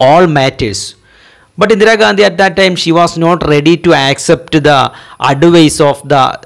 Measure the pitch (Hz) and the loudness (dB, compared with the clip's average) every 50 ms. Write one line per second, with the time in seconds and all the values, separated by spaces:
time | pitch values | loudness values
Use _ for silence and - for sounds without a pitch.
0 | 131 131 151 170 185 170 151 143 131 135 135 - 135 107 98 - - - - _ | 0 2 4 2 2 2 0 -2 -2 -2 -4 -6 -8 -8 -6 -10 -12 -14 -18 _
1 | _ _ _ _ _ _ _ _ _ _ _ - 208 202 226 196 214 220 226 208 | _ _ _ _ _ _ _ _ _ _ _ -4 0 0 2 2 2 0 2 2
2 | 220 208 208 196 202 196 170 175 196 190 165 196 190 185 180 170 - 165 165 175 | 0 0 2 2 0 0 0 0 -2 -2 0 0 -2 0 -2 -2 -2 -2 0 0
3 | 175 165 - 165 165 165 175 160 156 151 151 147 143 160 175 160 - 175 160 139 | 0 0 -2 -2 0 0 0 -2 0 0 0 2 2 0 0 2 2 0 2 2
4 | 135 135 139 - - - 165 - - - - 156 143 147 143 135 120 117 - - | 0 -2 -2 -4 0 -2 -2 -2 -2 -4 -4 0 2 2 2 2 0 -2 -6 -12
5 | - - - _ 123 131 139 139 160 170 170 170 160 147 - - 151 143 135 - | -20 -20 -12 _ -4 -4 -2 2 2 2 4 4 2 2 2 0 0 0 -2 -4
6 | - 139 147 135 131 131 - - - | -4 -2 0 0 0 -2 -4 -8 -14